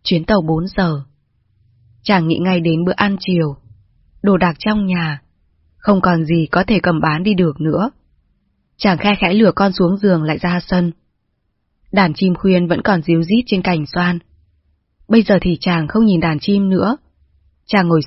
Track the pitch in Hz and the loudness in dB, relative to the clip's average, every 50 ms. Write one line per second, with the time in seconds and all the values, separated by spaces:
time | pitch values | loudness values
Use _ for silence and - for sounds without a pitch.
0 | - - 196 170 160 - 220 202 165 156 160 160 170 190 - - 190 170 160 143 | -4 -2 -2 -2 0 2 0 0 2 0 -2 -2 -2 -4 -2 -2 -2 -2 -2 -4
1 | 139 - _ _ _ _ _ _ _ _ _ _ _ _ _ _ _ _ _ _ | -8 -12 _ _ _ _ _ _ _ _ _ _ _ _ _ _ _ _ _ _
2 | - - 208 185 165 160 165 - 175 185 185 175 165 170 160 160 175 180 180 - | -4 0 0 2 2 0 0 0 0 0 0 0 0 0 0 0 0 -2 0 0
3 | 202 202 202 190 - - 185 170 160 151 139 - _ - - _ _ _ _ _ | 0 -2 -2 -4 -4 -2 -2 0 0 -2 -4 -8 _ -20 -20 _ _ _ _ _
4 | _ _ _ - - 202 196 175 180 175 160 - - 214 214 214 202 190 180 175 | _ _ _ -4 0 2 2 2 2 0 -2 -2 -4 -2 -2 -2 0 -2 -2 -2
5 | 170 160 147 135 _ _ _ _ _ _ _ _ _ _ _ _ - - 208 190 | -2 -4 -6 -8 _ _ _ _ _ _ _ _ _ _ _ _ 0 0 0 2
6 | - 185 180 165 160 147 170 170 160 151 - 175 190 - 233 185 - 180 170 156 | 2 2 0 0 0 0 0 0 0 0 0 -2 0 0 0 0 0 0 0 0
7 | - 160 151 156 180 208 208 180 185 165 139 - 156 156 147 147 190 254 - _ | 0 -2 -2 -2 0 0 0 2 0 0 0 -2 -4 -2 -2 0 -2 -4 -6 _
8 | _ _ _ _ _ _ _ _ _ _ _ _ _ _ _ - - 214 185 160 | _ _ _ _ _ _ _ _ _ _ _ _ _ _ _ -2 0 0 0 2
9 | - 202 202 190 - 180 180 214 226 196 160 - 196 202 185 - 190 170 190 196 | 0 0 0 0 0 0 2 4 4 4 4 2 0 0 0 0 0 0 0 0
10 | 196 202 185 165 156 156 156 - - 175 175 180 - - - 180 175 175 165 _ | 2 2 2 2 0 -2 -4 -4 -2 -2 -2 -2 -2 -2 0 0 0 0 -4 _
11 | _ _ _ _ _ _ _ _ _ _ _ _ _ _ _ _ _ _ - 196 | _ _ _ _ _ _ _ _ _ _ _ _ _ _ _ _ _ _ 0 0
12 | 196 175 151 - 196 185 180 - - 190 185 180 175 170 170 185 226 - 202 175 | 0 0 0 0 0 0 0 0 0 2 2 2 2 0 -2 -2 0 0 -2 0
13 | 151 - 170 165 165 165 202 233 247 - - 190 175 185 180 160 151 - - 175 | 0 0 0 0 0 0 0 0 0 0 -2 -2 -2 -2 -2 -2 -4 -6 -4 -2
14 | 175 175 175 175 - _ _ _ _ _ _ _ _ _ _ _ _ _ _ _ | -2 -2 -2 -4 -6 _ _ _ _ _ _ _ _ _ _ _ _ _ _ _
15 | _ - 208 226 214 - 208 180 - 180 175 - - 190 175 170 160 151 - 220 | _ 0 2 2 4 4 2 0 0 -2 -4 -4 -2 -4 -2 -2 -4 -2 0 0
16 | 226 220 190 165 160 170 156 147 - - 202 202 196 190 190 180 - 196 247 302 | 2 2 2 0 0 -2 -2 -4 -2 -2 -2 0 0 0 0 0 0 0 -2 -4
17 | _ _ _ _ _ _ _ _ _ _ _ _ _ - - 202 185 170 170 160 | _ _ _ _ _ _ _ _ _ _ _ _ _ -2 0 0 2 4 2 2
18 | 143 | 2